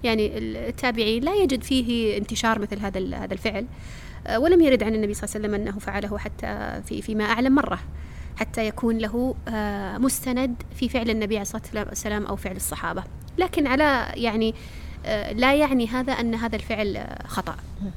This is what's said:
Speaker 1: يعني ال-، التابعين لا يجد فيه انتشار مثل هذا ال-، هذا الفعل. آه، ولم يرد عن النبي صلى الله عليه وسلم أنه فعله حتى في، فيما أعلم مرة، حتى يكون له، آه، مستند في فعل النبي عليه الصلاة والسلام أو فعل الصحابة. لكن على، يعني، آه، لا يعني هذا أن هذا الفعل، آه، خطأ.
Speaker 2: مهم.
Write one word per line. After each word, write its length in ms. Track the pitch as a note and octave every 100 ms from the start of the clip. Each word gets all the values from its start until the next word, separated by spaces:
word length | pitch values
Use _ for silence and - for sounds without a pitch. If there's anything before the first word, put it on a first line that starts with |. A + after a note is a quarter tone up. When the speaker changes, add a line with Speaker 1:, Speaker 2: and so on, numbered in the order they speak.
Speaker 1:
يعني 340 | A#3+ A3 G#3 A3
ال-، 180 | A3 A3
التابعين 680 | A#3 - C4 A3+ A3 A3+
لا 100 | C#4+
يجد 280 | G4+ F#4 B3+
فيه 560 | - C4 A#3 A#3 A3 G#3
انتشار 400 | G#3 A3 A3+ A3
مثل 200 | G3+ G3+
هذا 200 | G3+ F#3+
ال-، 160 | F#3
هذا 200 | F3 F#3+
الفعل. 320 | F#3+ A3+ G3+ A#3+ - - - - - -
آه، 120 | A3+
ولم 220 | D4+ F4
يرد 220 | D#4 B3+
عن 120 | G#3
النبي 200 | A3 G#3
صلى 100 | G3+
الله 100 | G#3
عليه 140 | G#3+ G#3+
وسلم 200 | G#3 G#3
أنه 100 | G3
فعله 400 | - G3 G3+ G3+
حتى 640 | - - - G#3 - - G3
في، 160 | -
فيما 220 | G3+ G#3+
أعلم 300 | G#3 A3+ C4
مرة، 240 | C#4 - F3 - - - - - -
حتى 300 | A3 - A3
يكون 320 | G#3 A#3 A3+
له، 360 | G#3+ A#3 B3+ - -
آه، 500 | A3 G#3 G3+ G3 G3+
مستند 560 | C4 - C4 B3 C4 A#3+ -
في 140 | - B3
فعل 220 | B3+ A3+
النبي 240 | A3 G#3
عليه 80 | G#3+
الصلاة 460 | G3+ F#3+ - A3 G3+
والسلام 380 | G#3 A3 G#3 G3+
أو 100 | G3
فعل 200 | G3 F#3
الصحابة. 480 | - D3+ E3+ E3+ - - - -
لكن 280 | F4+ F4+ C#4+
على، 400 | C4+ D4+ C4 G#3+
يعني، 400 | - A#3 A3 A3 A3 - - - - -
آه، 260 | G#3+ -
لا 220 | G#3 B3+
يعني 320 | C#4+ D4 C4 A3+
هذا 260 | B3+ B3+
أن 220 | B3+ A#3
هذا 220 | A3+ A#3 A3
الفعل، 400 | - G#3+ G#3 G3
آه، 300 | - - -
خطأ. 300 | - E3+ - - -
Speaker 2:
مهم. 100 | G3